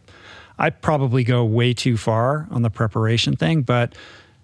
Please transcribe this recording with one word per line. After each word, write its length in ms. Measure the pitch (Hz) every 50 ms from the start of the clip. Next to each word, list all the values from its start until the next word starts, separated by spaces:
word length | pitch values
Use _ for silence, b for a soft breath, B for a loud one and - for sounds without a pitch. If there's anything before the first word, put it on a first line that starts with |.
| _ B B B B B B B B B B B
I 120 | - 156
probably 540 | - - - - 156 143 135 127 117 131 123
go 200 | 110 127 123 120
way 280 | 110 107 117 120 123 120
too 240 | - - 135 117
far 500 | 110 - 117 110 110 117 131 147 151 156 -
on 100 | - 123 117
the 80 | 113
preparation 640 | - - 117 107 - 113 110 110 117 113 - 143 139
thing, 280 | - 160 160 165 156 127
but 320 | 120 123 120 120 - - B B B B B B B B B